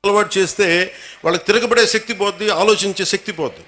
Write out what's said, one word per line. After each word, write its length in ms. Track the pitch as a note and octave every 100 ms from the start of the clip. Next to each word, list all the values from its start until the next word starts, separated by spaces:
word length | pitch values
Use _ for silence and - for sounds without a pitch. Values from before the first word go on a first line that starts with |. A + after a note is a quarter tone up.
అలవాటు 260 | G3 G#3 G3 F#3+
చేస్తే 280 | F#3 - G3 E3+ F3+ - - -
వాళ్ళకి 200 | E3 F3 -
తిరగబడే 340 | A3 A#3+ A#3 A3
శక్తి 200 | A3 A3 G#3
పోద్ది, 260 | G3+ F3 G#3 E3+
ఆలోచించే 440 | G3+ G#3 G3+ F#3+ F#3+
శక్తి 180 | G3 - D#3+
పోద్ది. 240 | C3+ -